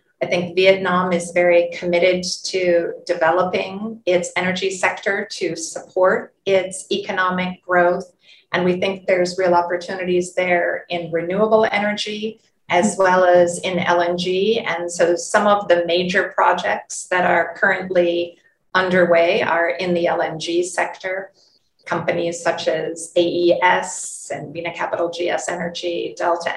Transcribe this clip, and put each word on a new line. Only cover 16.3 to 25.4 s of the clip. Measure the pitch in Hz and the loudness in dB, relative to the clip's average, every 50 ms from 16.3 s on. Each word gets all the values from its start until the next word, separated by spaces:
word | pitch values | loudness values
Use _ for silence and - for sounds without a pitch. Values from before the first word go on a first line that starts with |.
| - | 0
projects | - 190 180 180 185 185 202 208 220 - - - - - - | 0 2 2 2 0 0 -4 -4 -4 -6 -10 -12 -12 -8 -4
that | 180 180 180 | -2 0 2
are | 175 175 170 165 - - | 2 2 2 0 -2 -2
currently | - 214 196 190 185 185 185 185 180 175 170 170 175 175 170 - _ _ _ _ _ _ _ - | 0 0 0 0 0 -2 -2 0 2 2 2 2 -2 -2 -4 -8 _ _ _ _ _ _ _ -2
underway | 185 185 185 180 185 175 175 170 165 170 175 196 - | 0 0 2 4 4 4 6 6 4 4 4 2 2
are | - - 165 170 170 165 | 2 0 2 2 2 0
in | - 170 185 180 175 | 0 -2 -2 -2 0
the | 170 170 165 | 0 0 0
L | 160 165 | 0 0
N | 180 - 156 160 | -2 -2 -4 -6
G | - 170 170 175 180 | -6 -2 0 0 0
sector. | 180 - - 170 - - - - 185 185 196 196 - _ _ _ _ _ _ _ _ _ _ - | -2 -2 -4 -4 -4 -6 -10 -8 -8 -8 -8 -10 -12 _ _ _ _ _ _ _ _ _ _ -8
Companies | - 175 165 160 - 170 170 170 170 170 - | -6 -4 -4 -4 -4 -4 -4 -4 -4 -4 -4
such | - 170 165 - - | -2 -4 -2 -2 -2
as | 170 160 160 160 160 165 - - - - | -2 -2 -2 -4 -6 -8 -10 -10 -4 0
A | 175 | 0
E | 175 170 - 175 175 170 170 - | 0 2 2 2 2 2 4 4
S | 180 180 - 185 - - - - - - - - - - 151 | 4 2 2 2 -2 -4 -8 -10 -12 -12 -12 -14 -12 -10 -10
and | 151 151 147 | -10 -10 -12
Vina | 147 170 165 170 170 | -10 -10 -8 -8 -8
Capital, | - 160 - - 175 170 170 | -6 -6 -6 -4 -2 -4 -4
G | 170 170 175 175 | -4 -4 -2 -2
S | 170 165 | -2 -2